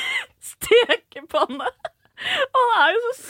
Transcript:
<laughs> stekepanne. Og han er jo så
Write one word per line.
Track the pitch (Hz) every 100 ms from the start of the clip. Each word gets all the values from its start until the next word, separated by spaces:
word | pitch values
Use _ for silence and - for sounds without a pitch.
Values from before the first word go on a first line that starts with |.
| - - -
<laughs> | _ -
stekepanne. | - - 453 480 466 _ 277 285 302 302 285 277
Og | - - _ _ - - 622 523 539
han | 480 440
er | -
jo | 403
så | 480 508